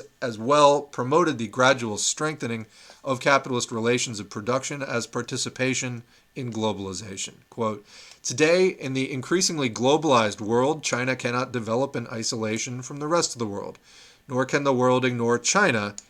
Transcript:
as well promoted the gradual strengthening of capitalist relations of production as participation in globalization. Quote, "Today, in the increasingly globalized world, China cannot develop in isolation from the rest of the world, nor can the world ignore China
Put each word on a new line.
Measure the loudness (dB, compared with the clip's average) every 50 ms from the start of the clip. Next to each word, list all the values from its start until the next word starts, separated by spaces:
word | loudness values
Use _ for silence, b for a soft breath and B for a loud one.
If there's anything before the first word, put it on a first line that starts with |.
| -8 -10 _ -8
as | -8 -6 -6
well | -4 0 4 6 8 8 8 8 6
promoted | 2 -4 -6 -4 0 2 4 4 4 4 0
the | -2 -4 -4
gradual | 2 4 4 4 4 2 0 -4 -4
strengthening | -2 -2 -2 -2 -2 -4 -6 -6 -6 -8 -8 -8 -8 -10 B B B B B B B B
of | -4 -4 0
capitalist | 2 4 4 4 4 0 -2 -2 -2 -4
relations | -4 -2 0 2 2 0 0 -4 -6 -8
of | -10 -10
production | -10 -8 -4 -2 -2 -2 -2 -6 -8 -8
as | -6 -4 -4 -4 -4
participation | -6 -6 -8 -8 -6 -6 -6 -6 -6 -4 -4 -2 -2 -2 -2 -4 -6 -8 -10 -14 b b b b b b
in | -10 -8 -6 -4
globalization. | -2 -2 -2 -2 -2 -6 -8 -8 -10 -10 -12 -10 -10 -10 -10 -12 -16 _ _
Quote, | -6 -4 -2 -2 -4 -6 -12 B B B B B B B B
"Today, | -6 0 2 4 4 6 4 4
in | 2 0 -2 -6 -4 -2
the | -2 -2 -4
increasingly | -4 -6 -4 -2 0 0 0 0 0 0 -2 -2
globalized | -2 0 2 4 4 4 4 4 4 6 4 2 0 -4
world, | -2 0 2 2 2 2 0 -2
China | -4 -4 -2 -2 -2 -2 -2
cannot | -2 -2 -2 -2 -2 -4 -4
develop | -4 -6 -2 -2 0 0 0 -2 -4
in | -6 -8
isolation | -8 -8 -6 -6 -4 -4 -4 -2 -2 -2 -4 -4 -6 -8 -10
from | -10 -10 -10 -8
the | -4
rest | 0 0 0 0 0 -2
of | -4
the | -6
world, | -6 -6 -8 -8 -10 -12 -16 B B B B B B B B B -4
nor | -2 -2 0
can | 2 0 0 2
the | 2
world | 4 4 4 4 4 4 2
ignore | 2 0 0 0 2 2
China | 2 2 2 2 4 4 4 2 2 -2 -4 -6 -10 -18